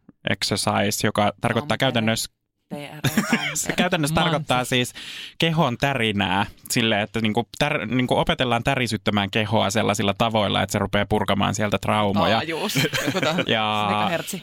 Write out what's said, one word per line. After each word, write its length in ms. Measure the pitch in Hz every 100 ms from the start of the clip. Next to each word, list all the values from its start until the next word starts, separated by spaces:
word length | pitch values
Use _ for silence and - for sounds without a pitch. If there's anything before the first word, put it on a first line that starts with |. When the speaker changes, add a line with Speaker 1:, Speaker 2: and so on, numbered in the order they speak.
| _ - -
Speaker 1:
exercise, 760 | 101 - 101 - 104 101 - 110
joka 260 | - 104 -
tarkoittaa 280 | 117 117 147
Speaker 2:
Tampere. 100 | -
Speaker 1:
käytännössä 520 | 135 120 110 113 - _ _ _ -
Speaker 2:
T 40 |
R 40 | 147
E 220 | 143 151 240
Tampere. 360 | - - 214 -
Speaker 1:
<laughs> 40 |
Se 180 | 151 -
käytännössä 420 | - 180 180 147
Speaker 3:
Mansa. 100 | 160 160
Speaker 1:
tarkoittaa 340 | 151 135 127
siis 280 | 123 127 123 - - - - -
kehon 400 | 165 160 143 117
tärinää, 680 | 139 131 110 101 98 95 101 - -
silleen, 300 | 131 113 104
että 200 | 107 117
niinku 280 | 110 107 117 -
tär-, 220 | 147 151 107
niinku 240 | 127 127 -
opetellaan 460 | 165 160 127 117
tärisyttämään 680 | 127 131 117 110 - 104 98
kehoa 400 | 117 107 110 101
sellaisilla 440 | 107 104 101 101 95
tavoilla, 440 | 117 110 101 98
että 100 | 98
se 60 | 104
rupeaa 280 | 95 104 101
purkamaan 480 | 214 101 101 98
sieltä 240 | 98 107 -
traumoja. 580 | - 107 104 98 87 110
Speaker 2:
Taajuus. 400 | 156 156 202 156 147 - 143
Joku 140 | 180
tää 140 | 156 165 -
Speaker 1:
Ja 400 | 113 107 107 104
Speaker 2:
megahertsi. 520 | 104 107 165 - 185